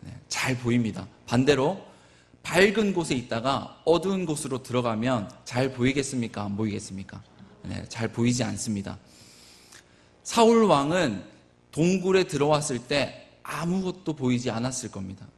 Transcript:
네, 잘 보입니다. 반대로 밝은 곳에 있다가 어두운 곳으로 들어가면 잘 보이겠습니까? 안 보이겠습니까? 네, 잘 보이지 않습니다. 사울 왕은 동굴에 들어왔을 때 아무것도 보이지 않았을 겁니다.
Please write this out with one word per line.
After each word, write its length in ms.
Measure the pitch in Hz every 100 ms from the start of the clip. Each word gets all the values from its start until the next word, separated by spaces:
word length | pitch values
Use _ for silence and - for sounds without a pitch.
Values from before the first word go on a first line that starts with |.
네, 140 | - - -
잘 280 | - - 127
보입니다. 480 | 123 120 113 92 92 - -
반대로 560 | 120 131 139 139 196 - - - - _ -
밝은 500 | - 170 202 208 208
곳에 220 | 175 160
있다가 680 | 139 120 113 120 135 - - -
어두운 400 | 165 180 190 175
곳으로 360 | 147 147 131
들어가면 680 | - 120 120 110 120 127 95 -
잘 280 | - 123 135
보이겠습니까? 720 | 131 123 135 135 131 113 -
안 120 | 104 101
보이겠습니까? 680 | 110 101 - 95 95 101 - - - -
네, 200 | - 95 87
잘 200 | - 113
보이지 360 | 113 120 123
않습니다. 540 | 110 101 - 104 98 92 _ - - - - - - - _ _ _ _
사울 420 | - - 226 233
왕은 600 | 214 151 139 180 156 98 82 - _ _ _
동굴에 520 | - 170 185 180 190
들어왔을 540 | 185 147 143 151 143 123
때 500 | - 143 123 - - _
아무것도 680 | - 151 170 185 185 180 -
보이지 360 | 151 127 123 120
않았을 400 | 113 123 127 107
겁니다. 360 | 104 95 95 101